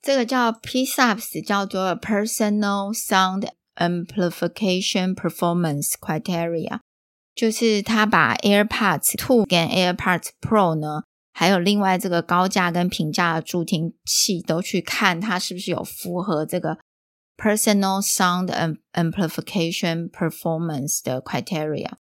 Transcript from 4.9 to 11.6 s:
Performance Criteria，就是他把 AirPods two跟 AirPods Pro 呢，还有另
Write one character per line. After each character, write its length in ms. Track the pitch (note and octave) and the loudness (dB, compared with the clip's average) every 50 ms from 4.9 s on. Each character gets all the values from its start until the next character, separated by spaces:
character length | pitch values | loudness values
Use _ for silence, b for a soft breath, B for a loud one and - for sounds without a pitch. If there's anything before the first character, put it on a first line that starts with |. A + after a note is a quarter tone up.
| - G3+ F#3 F#3 F#3 | 0 0 0 0 -2
Performance 800 | - - E3+ - - F3+ E3+ E3+ F3 F3 D#3+ C#3+ C#3+ D3 - | -2 -4 -6 -2 0 0 0 2 2 0 0 0 -2 -4 -4
Criteria， 880 | - _ - - D#3 D#3 - - F3+ E3+ E3+ E3+ E3+ E3 - - - - _ _ _ _ _ _ _ _ _ _ _ | -6 _ -6 -4 -4 -4 -2 -4 -4 -2 -2 -2 -2 -4 -4 -6 -8 -10 _ _ _ _ _ _ _ _ _ _ _
就 160 | - A#3 A3+ | 0 0 0
是 300 | A3 - A#3+ A3+ G#3+ G#3 | 2 2 2 2 2 2
他 240 | G3 - A3 G#3+ G#3+ | 0 0 2 2 4
把 320 | G#3 - E3+ D3+ A#2 A#2 | 4 4 4 4 4 2
AirPods 800 | - - G3+ G3+ G3+ G#3 G#3+ - - A3 F#3+ D#3+ - - - - | 2 4 4 6 6 4 2 0 0 2 2 2 2 0 -2 -2
two 300 | - - - C4 A#3 G3+ | -2 2 4 4 4 6
跟 200 | - F3+ E3+ E3 | 4 2 2 2
AirPods 600 | - - F#3 F#3 F3+ F3+ - - F#3 F3+ E3 - - _ _ | 2 2 2 2 2 0 0 0 0 0 0 -2 -8 _ _
Pro 320 | - - A3 G#3+ F#3+ E3+ D#3+ | -2 2 4 4 4 4 2
呢， 300 | D#3 D#3 D3+ D3+ D3+ - _ _ _ _ _ | 0 -4 -6 -6 -8 -10 _ _ _ _ _
还 160 | _ - E3 F3+ | _ 2 4 4
有 100 | G3+ | 4
另 220 | F3+ | 4